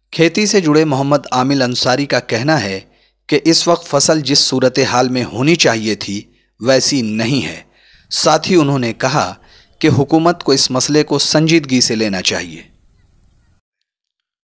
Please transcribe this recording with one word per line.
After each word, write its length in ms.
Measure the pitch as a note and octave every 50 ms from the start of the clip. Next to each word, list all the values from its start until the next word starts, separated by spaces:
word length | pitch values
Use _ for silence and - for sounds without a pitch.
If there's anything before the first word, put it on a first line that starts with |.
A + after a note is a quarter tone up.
| _ _ -
खेती 340 | - E3 E3+ D#3+ G3+ G#3+
से 140 | G3+ A3 G3+
जुड़े 240 | F3+ D3+ D3 D3+ D#3+
मोहम्मद 440 | D#3 C#3 C3 C#3 C#3+ D3 C#3+ B2+ - -
आमिल 300 | B2+ B2 C3+ C#3+ C#3 B2+
अंसारी 440 | B2 B2 A#2+ - C3 B2+ C3 C#3+
का 140 | C3+ - B2
कहना 360 | A#2+ - B2 A2 A#2+ D3 D#3+
है 240 | D3 G#2+ G2+ F#2+ F#2+ - - _ _ _ _ _ _ _ -
कि 80 | -
इस 300 | - - D#3+ E3 - - E3+
वक्त 180 | F3 E3 -
फसल 340 | - - C#3+ C#3 - E3 D#3+ D3
जिस 220 | B2+ C#3 D3 -
सूरत 340 | - - C3 B2+ B2+ B2 C3+
हाल 300 | C3+ - A2+ B2 C3 B2+
में 140 | B2+ B2+ A#2+
होनी 340 | F2+ - G#2+ C3 D3 F3
चाहिए 400 | D#3+ - C3+ A2+ A2+ G#2+ G#2+ G#2+
थी, 220 | G2+ - - G2 G2+ A2+ - _ _ _ _ _ _ G#2
वैसी 400 | B2 C3+ C3 B2+ - D3 C#3 A#2
नहीं 380 | G#2+ G#2+ A2 A2+ A#2 D3 C3
है। 240 | - - - - - _ _ _ _ _ _ _ _ _
साथ 280 | - - - E3 D3+ D#3+ D#3+
ही 100 | - F#3+
उन्होंने 360 | F3 D3+ C#3 C#3+ C3+ B2 A2+ A2
कहा 380 | - - C3 C3 D3 G2+ F2+ F2+ - - - - - _ _ _ _
कि 80 | - D#3
हुकूमत 540 | C3+ A2 C#3+ C3 D#3+ D#3+ E3 E3+ F3 E3+ -
को 120 | - C3+
इस 160 | C3+ - -
मसले 320 | C3 B2+ B2 - D3 D3+ D3+
को 160 | - D3+ C#3+
संजीदगी 640 | - - - D#3 D#3 D#3+ E3 E3 D3 C3+ B2+ B2+
से 140 | A#2 - A#2+
लेना 260 | A2 A2 G#2+ G2 F#2
चाहिए। 500 | F2 - G#2 F2+ F2+ F2 D#2+ E2 D#2 - _ _ _ _ _ _ _ _ _ _ _ _ _ _ _ _ _ _ _ _ _ _ _ _ _ _ _ _ _ _ _ _ _ _ _